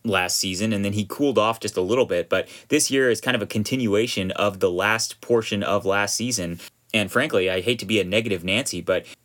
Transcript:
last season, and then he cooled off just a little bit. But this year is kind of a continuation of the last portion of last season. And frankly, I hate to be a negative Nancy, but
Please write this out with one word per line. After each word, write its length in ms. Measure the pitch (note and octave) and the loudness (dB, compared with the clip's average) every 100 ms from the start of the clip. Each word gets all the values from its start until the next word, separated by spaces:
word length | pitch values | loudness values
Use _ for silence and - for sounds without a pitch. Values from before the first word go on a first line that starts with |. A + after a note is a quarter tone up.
last 320 | A#2 F#2+ F2+ - | 0 0 2 -2
season, 360 | G2 F2+ A2 | -2 -2 -2
and 120 | G2+ | 0
then 80 | G2+ | -2
he 120 | G2+ | -2
cooled 340 | G2 - C#3+ A2 | -4 0 2 4
off 220 | G#2+ A#2 | 2 0
just 160 | G#2+ - | -4 -2
a 40 | |
little 240 | F#2 B2 | 0 2
bit. 240 | A#2 F2+ F2 | 2 0 0
But 200 | F#2+ - - - | -2 -2 -10 0
this 220 | D3 - | 0 2
year 200 | C3+ B2+ | 2 2
is 100 | A2 | 2
kind 140 | C3 B2 | 0 -2
of 60 | |
a 40 | G2+ | 0
continuation 840 | A2 G#2 C3+ A2+ G2+ A2+ - F#2+ | -2 -2 0 2 2 2 -2 -4
of 280 | - G2+ F#2+ | 0 -2 2
the 100 | F#2+ | 0
last 500 | F2+ G2+ A2 - - | 2 0 0 -2 -6
portion 420 | - A#2 A2 G2+ | 0 2 2 -2
of 240 | G2+ G2+ G2 | 0 0 0
last 300 | G2 G2+ - | 0 0 -2
season. 420 | A#2 A2 E2+ E2+ - _ _ | -2 -4 -4 -8 -14 _ _
And 180 | A2 G2 | -2 0
frankly, 380 | A#2+ D3+ G#2 F#2 | 0 2 2 2
I 120 | F#2 | 0
hate 160 | G#2 B2 | 0 -2
to 80 | G2 | 0
be 120 | G#2+ | 0
a 60 | |
negative 400 | F2+ G#2+ A2+ F#2 | 2 0 0 -4
Nancy, 360 | F2 G#2 C#3 F2+ | -2 -2 -2 -6
but 240 | E2+ F2+ - - | -2 -2 -2 -20